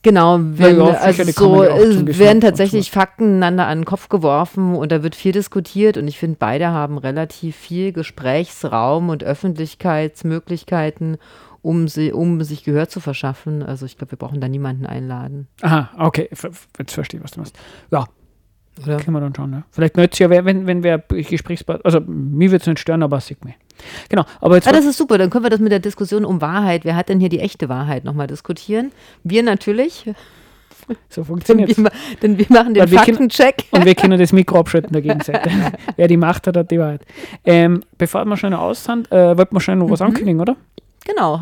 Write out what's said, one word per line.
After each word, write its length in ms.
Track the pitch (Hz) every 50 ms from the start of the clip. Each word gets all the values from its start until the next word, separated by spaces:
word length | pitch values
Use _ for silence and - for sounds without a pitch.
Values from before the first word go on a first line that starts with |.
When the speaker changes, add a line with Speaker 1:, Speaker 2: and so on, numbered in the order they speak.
| -
Speaker 1:
Genau, 360 | 226 208 180 170 170 175 175
Speaker 2:
Ja, 40 | 165 156 151 151
Speaker 1:
wenn, 180 | 180 180 175 175
Speaker 2:
ja, 60 | 160
Speaker 1:
also 240 | 165 170 - - 190 175
Speaker 2:
sicher, 120 | 175 180
die 60 | 170 156
kann 140 | - 202 190
man 60 | 185 190
Speaker 1:
so, 60 | 190
Speaker 2:
ja 60 | 175
auch 60 | 147 196
Speaker 1:
es 40 | 214
Speaker 2:
zum 220 | 226 214 185 175
Speaker 1:
werden 0 |
Speaker 2:
Geschmack 340 | 147 151 175 202 208 214 226
Speaker 1:
tatsächlich 460 | 220 214 175 147 196 196 202 214 196 -
Speaker 2:
und 40 | -
so. 40 | 196
Speaker 1:
Fakten 340 | 190 - _ - 226 214 196
einander 300 | 185 185 175 180 185 180 -
an 120 | 156 160
den 40 | 165
Kopf 240 | - 190 190 - _
geworfen 640 | - 190 160 147 139 147 175 175 - 190 190 180 175
und 160 | 156 143 151
da 120 | 165 160 147
wird 100 | 165 160
viel 160 | - - 190 180
diskutiert 640 | 202 196 - - 196 170 - - 190 208 214 208 -
und 100 | 147 147
ich 100 | 143 -
find, 200 | - 165 156 -
beide 300 | - 107 120 147 175 170
haben 260 | 170 156 147 143 147 143
relativ 560 | 131 131 135 156 160 160 - - - 165 151
viel 360 | - - - 170 175 185 196 180
Gesprächsraum 1200 | 175 151 - - - 135 127 131 156 151 - - - - 139 113 113 113 127 147 165 175 175
und 120 | 160 - - - 143 - - 190 165 151 160 156 - _ - 180 160 151 156 151
Öffentlichkeitsmöglichkeiten, 1080 | 151 - - 165 160 165 - - 175 165 - - 180 170 156 156 151 - 165 160 160 - - _ _ _ _ _ - _ -
um 260 | 165 165 170 165 156
sie, 240 | - 151 156 151 -
um 300 | - 170 175 170 160 160
sich 220 | 147 151 147 -
Gehör 240 | - 143 147 165 -
zu 120 | - 196
verschaffen. 600 | - 151 139 - - 135 135 - _ 151 151 147 143
Also 240 | - 131 131 135
ich 120 | 127 - _
glaub, 120 | 143 -
wir 80 | - -
brauchen 220 | - 127 143 143
da 80 | 131 131
niemanden 380 | 135 139 139 135 131 131 135
einladen. 600 | - - 127 131 127 127 123 127 135 139 143 139 - _ _ -
Speaker 2:
Aha, 280 | 160 160 156 139 - - -
okay, 300 | 160 160 - 151 156 - -
ver-, 200 | - - - 170
ver-, 160 | - _ _ _ -
jetzt 140 | 135 - -
verstehe 240 | - 143 - - -
ich, 40 | -
was 80 | - -
du 80 | -
meinst. 160 | - - _ _ - - - - _ _
Ja. 160 | 165 147 120 - _ _ _ _ _ _ _ _ _ _ _ _ _ - 135
Speaker 1:
Oder? 120 | 147 151 147
Speaker 2:
Können 160 | 147 165 160
wir 40 | 151
dann 140 | 143 143 139
schauen, 180 | 139 139 139 135
ja. 100 | 139 - _ _
Vielleicht 240 | - 160 160 -
meldet 180 | 175 175 - -
sich 60 | -
ja 100 | 190 170
wer, 140 | 175 175 180
wenn, 200 | 185 196 190 190
wenn 160 | 185 180 180 175
wer 160 | 175 165 160
Gesprächspartner, 840 | - _ 190 180 151 - 170 160 - - 170 - - - - - -
also 160 | - 165 160
mir 500 | 156 175 165 151 135 139 143 147 180 190
wird's 160 | 190 175 -
nicht 120 | 170 160 -
stören, 240 | - - 160 165 156
aber 180 | 143 143 131
sieht 240 | - - 135 - -
mir. 100 | 131 - _ _ _ _ _ - - - - - _
Genau, 160 | - 196 156 - - -
aber 140 | - 175 180
jetzt 140 | 180 - -
Speaker 1:
Ah, 20 | -
Speaker 2:
mal 60 | 320
Speaker 1:
das 80 | 285
ist 100 | 294 269
super, 220 | - 320 262 226 190
dann 100 | 185 180
können 160 | 156 247 226
wir 60 | 240
das 100 | 220 202
mit 100 | 220 214 202
der 80 | 196
Diskussion 440 | 180 208 196 - 202 180 208 214 214
um 160 | - 185 165
Wahrheit, 440 | 151 151 175 202 208 190 170 170 -
wer 120 | 165 165
hat 120 | 175 180 -
denn 100 | 190 185
hier 80 | 185 180
die 120 | 170 -
echte 280 | - 202 - - 165 127
Wahrheit, 360 | 127 127 143 147 143 127 135
nochmal 220 | - 143 147 143
diskutieren. 640 | 139 139 147 - - 170 - - - 208 226 247 277 - _ _ _ _ _ _
Wir 200 | 170 185 226 240
natürlich. 640 | 233 202 196 - 208 208 226 269 339 - - - 226 202 - - _ _ _ _ _ _ _ _ _ _ _ _ - 233 - _ _
Speaker 2:
So 120 | - 175
Speaker 1:
Denn 40 | 165
Speaker 2:
funktioniert's. 500 | 151 165 175 - - 226 220 202 180 226
Speaker 1:
wir 80 | - 214
ma-, 60 | 214 - 254 294 294 233 - -
denn 160 | 214 208 185
wir 80 | 208 -
machen 240 | 247 233 233 247 220
den 100 | 202 185
Speaker 2:
Weil 60 | 170
wir 80 | 180 226
können 180 | 220 240 226 226 269 233
Speaker 1:
Faktencheck. 380 | - - 269 269 269 - - - -
Speaker 2:
und 120 | 180 -
wir 100 | 185 180
können 240 | - 190 190 190 180
das 140 | 180 170 190
Mikro 280 | 190 180 - 185 175
abschalten 320 | 170 - - 165 156 160 160
der 100 | 156 143
Gegenseite. 480 | 151 160 147 147 - 143 - - 170 175 202 175 151 180
Speaker 1:
<laughs> 240 | - - - 202
Speaker 2:
Wer 120 | - 180 170
die 80 | 170
Macht 300 | 170 165 165 180 - -
hat, 100 | 190 175
hat 140 | 175 170 175
die 80 | 170 170
Wahrheit. 240 | 160 151 147 147 - _ - - - - - - _
Ähm, 380 | - 170 170 170 170 175 175 - _ _ _
bevor 260 | 175 165 - - -
wir 120 | 208 208
schnell 180 | 185 - 196 185
aus 300 | 165 - - 233 - -
sind, 280 | - 233 233 226 - -
äh, 240 | 185 180 175 175
wollten 180 | 170 190 - -
wir 60 | 185
schnell 160 | - - 190
noch 140 | 190 175 160
was 100 | - 160
Speaker 1:
Mhm. 60 | 185
Speaker 2:
ankündigen, 340 | 214 220 262 226 202 170 160
oder? 160 | 175 220 269 - _ _ _ - _ _ _ _ _
Speaker 1:
Genau, 320 | - 415 403 208 160 151 160